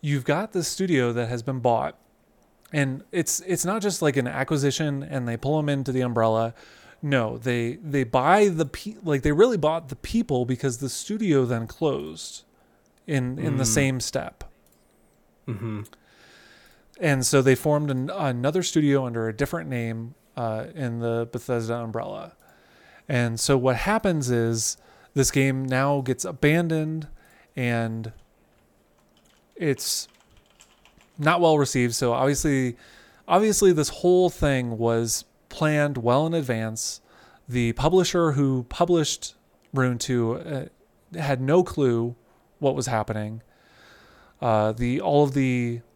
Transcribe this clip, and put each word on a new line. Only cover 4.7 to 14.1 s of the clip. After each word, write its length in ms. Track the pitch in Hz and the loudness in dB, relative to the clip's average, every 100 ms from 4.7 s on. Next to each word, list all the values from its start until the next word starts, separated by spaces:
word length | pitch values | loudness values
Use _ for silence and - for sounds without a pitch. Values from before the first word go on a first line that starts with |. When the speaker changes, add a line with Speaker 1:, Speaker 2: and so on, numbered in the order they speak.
| 131 156 139 | 0 -2 -4
Speaker 1:
and 240 | 139 139 120 | -4 -4 -4
they 80 | 117 | -4
pull 220 | 135 156 | -2 0
'em 100 | 147 | 0
into 240 | 143 135 | -2 -2
the 80 | 127 | -2
umbrella. 520 | 127 117 113 110 113 - - - - - | 0 2 2 2 0 -4 -20 -20 -20 -10
No, 380 | 151 139 110 120 | 0 0 0 -4
they, 360 | 120 120 117 - | -2 -2 -2 -6
they 220 | 165 139 | -4 -2
buy 440 | 123 131 139 190 208 | 0 2 4 6 6
the 180 | 160 151 | 2 -4
pe-, 300 | - 208 214 | -4 -14 -10
like, 200 | 175 143 | -2 0
they 100 | 135 | 0
really 240 | 147 233 214 | 4 4 4
bought 320 | 151 165 139 | 0 -2 -6
the 80 | - | -14
people 480 | - 226 226 131 | -4 -2 0 0
because 340 | 120 127 135 120 | 0 -2 -2 -4
the 100 | 135 | -6
studio 560 | - - 214 208 143 | -8 -8 -4 2 2
then 220 | 127 120 113 | 2 -2 -4
closed 760 | - 160 139 151 160 - - _ _ _ _ _ _ - | -4 -2 -2 -6 -12 -14 -16 _ _ _ _ _ _ -4
in, 320 | 139 123 131 | -2 -2 -4
in 180 | 156 139 | -2 0
the 60 | |
Speaker 2:
Mm. 40 | 120 | 2
Speaker 1:
same 260 | 113 135 131 | 2 2 0
step. 440 | 117 | -4